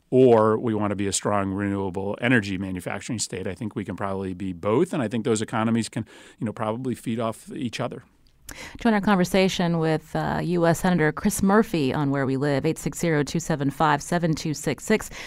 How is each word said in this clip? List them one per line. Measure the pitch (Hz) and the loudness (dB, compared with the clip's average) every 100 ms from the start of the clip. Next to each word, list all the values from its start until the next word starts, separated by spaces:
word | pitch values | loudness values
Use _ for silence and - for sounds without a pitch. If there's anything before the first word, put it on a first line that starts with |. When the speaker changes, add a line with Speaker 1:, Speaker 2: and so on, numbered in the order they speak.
| _ | _
Speaker 1:
or | 127 131 113 110 110 | 6 8 8 6 4
we | 127 | 0
want | 107 104 | 0 0
to | 101 | 0
be | 101 | -2
a | |
strong | 92 123 104 98 | -2 0 0 0
renewable | 95 101 98 98 90 98 104 | -2 -2 -2 -4 -6 -6 -2
energy | 120 127 101 92 | 2 2 2 -4
manufacturing | 95 92 - 101 - 110 | -4 -6 -6 -8 -8 -6
state. | - 95 95 | -6 -6 -8
I | 90 | -6
think | 110 113 | -8 -8
we | |
can | 98 90 | -8 -6
probably | 101 98 95 | -4 -4 -6
be | 90 95 | -6 -8
both, | 85 101 117 180 | -4 0 2 2
and | 180 | -2
I | 110 | -2
think | 117 107 | -2 0
those | 110 | 0
economies | 107 120 110 117 107 | 0 0 0 0 -2
can, | - 107 - - - | -6 -10 -14 -20 -8
you | 110 | -8
know, | |
probably | 104 107 113 131 117 | -4 -4 -4 -4 -6
feed | - 113 | -6 -4
off | 113 110 - | -4 -6 -12
each | - 120 - | -8 -8 -6
other. | 123 - - _ _ _ - - - - | -6 -8 -16 _ _ _ -20 -16 -16 -4
Speaker 2:
Join | 233 | 0
our | 208 | 2
conversation | 196 196 180 196 190 - 170 170 | 2 4 4 4 2 2 0 0
with, | 160 160 156 160 | 0 0 -2 -4
uh, | 151 151 | -2 -2
U | 156 175 170 | -2 2 2
S | 165 | 4
Senator | 185 180 151 | 2 2 2
Chris | 151 214 - | 2 -2 0
Murphy | 196 208 214 170 131 | 4 4 4 2 0
on | - 143 | 0 0
Where | 139 131 | 0 0
We | 135 | 0
Live, | 147 139 | 0 2
eight | 151 156 | 0 -2
six | 165 - | -6 -2
zero, | 170 151 | 0 0
two | 143 175 | 0 -2
seven | - 156 143 | -2 -2 -2
five, | - 160 147 | 0 2 2
seven | - 175 170 156 | 0 0 0 0
two | 165 | -2
six | 147 - 135 | -4 -4 -6
six. | - 214 - - | -2 -2 -2 -12